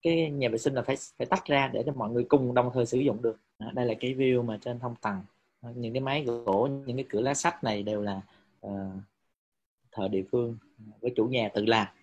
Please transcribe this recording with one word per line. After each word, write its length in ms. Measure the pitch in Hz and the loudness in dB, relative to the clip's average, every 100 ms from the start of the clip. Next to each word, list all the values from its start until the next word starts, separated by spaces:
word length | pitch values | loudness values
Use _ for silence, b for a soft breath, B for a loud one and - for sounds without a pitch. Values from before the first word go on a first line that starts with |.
cái 280 | 170 165 160 | 2 2 2
nhà 200 | 143 127 | 0 0
vệ 80 | 110 | 2
sinh 160 | 143 | 0
là 80 | 135 | 0
phải, 140 | 113 135 - _ | -2 -4 -6 _
phải 80 | 120 | -2
tách 200 | 123 - | -2 2
ra 240 | 139 135 | 2 2
để 100 | 113 127 | 0 -2
cho 60 | 135 | 0
mọi 140 | 110 | -2
người 140 | 120 | 0
cùng 300 | 120 143 127 | 4 4 6
đồng 180 | 123 123 | 4 2
thời 120 | 123 117 | 2 2
sử 140 | 127 | 2
dụng 220 | 139 110 | 2 2
được. 180 | 117 110 _ _ | -2 -2 _ _
Đó, 120 | 120 | -8
đây 120 | 127 123 | -2 -2
là 80 | 110 | 0
cái 160 | 127 131 | -4 0
view 280 | 131 123 | 2 4
mà 140 | 120 107 | 2 -4
trên 180 | 120 120 | -6 -6
thông 160 | 123 117 | -8 -6
tầng. 260 | 107 98 98 _ _ _ | -6 -6 -8 _ _ _
Đó, 80 | 120 120 | -14 -8
những 180 | 117 | -4
cái 80 | 123 | -2
máy 220 | 135 143 | 0 -2
gỗ, 440 | 131 120 113 98 131 139 135 | 0 -2 2 2 2 0 -4
những 120 | 123 | -6
cái 80 | 135 | -2
cửa 120 | 104 | 0
lá 120 | 131 | 0
sách 300 | 143 170 170 | 0 -2 -2
này 200 | 123 104 | -2 -2
đều 180 | 104 104 | -2 -2
là, 200 | 104 98 95 b b _ | -2 -4 -8 b b _
ờ, 80 | 104 98 95 95 101 _ _ _ _ _ _ _ _ | -8 -6 -6 -10 -14 _ _ _ _ _ _ _ _
thợ 160 | - 98 | -6 -2
địa 160 | 95 95 | -2 0
phương 260 | 123 120 113 _ _ 107 104 | 0 0 -6 _ _ -20 -6
với 100 | 123 120 | -4 0
chủ 100 | 113 | 0
nhà 240 | 127 107 | 2 0
tự 120 | 107 107 | 0 2
làm. 220 | 113 101 - | 2 2 -6